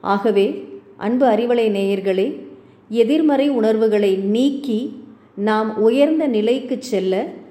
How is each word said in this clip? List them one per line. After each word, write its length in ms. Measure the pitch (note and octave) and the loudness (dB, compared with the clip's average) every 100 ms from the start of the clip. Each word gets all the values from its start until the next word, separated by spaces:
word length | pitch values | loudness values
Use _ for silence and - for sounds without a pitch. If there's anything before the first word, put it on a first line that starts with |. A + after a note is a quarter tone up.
ஆகவே, 640 | - G#3 A3 G3 G3+ D4+ - - - - | 0 -2 2 2 0 -2 -12 -18 -20 -10
அன்பு 300 | G#3 B3 C4 | -4 2 2
அறிவலை 440 | G#3+ A#3+ A#3+ A3+ | 2 2 0 0
நேயர்களே, 720 | G3 G3 G3 F#3+ F#3 G#3+ - - - - - _ | 0 -2 -2 -2 0 -2 -4 -14 -20 -20 -20 _
எதிர்மறை 600 | A3 A3 D4+ D#4 C#4 C#4+ | 0 2 4 4 2 2
உணர்வுகளை 680 | C4 A3 A3 A3 G#3 G3+ F#3+ | 2 2 2 2 2 2 0
நீக்கி 880 | G3 A3 C4+ C#4 - A3 C4 - - - - | 0 2 2 0 -4 -4 -4 -10 -20 -20 -20
நாம் 420 | - G3+ G#3+ A3 - | -6 -2 0 -2 2
உயர்ந்த 500 | A3 B3+ D4 D#4+ D#4 | 2 4 2 2 0
நிலைக்கு 500 | A3+ G#3 C4 - C4 | 0 0 -2 -2 -8
செல்ல 460 | - G3+ F#3 F#3 D4+ - - | -4 -4 -2 -2 -4 -10 -20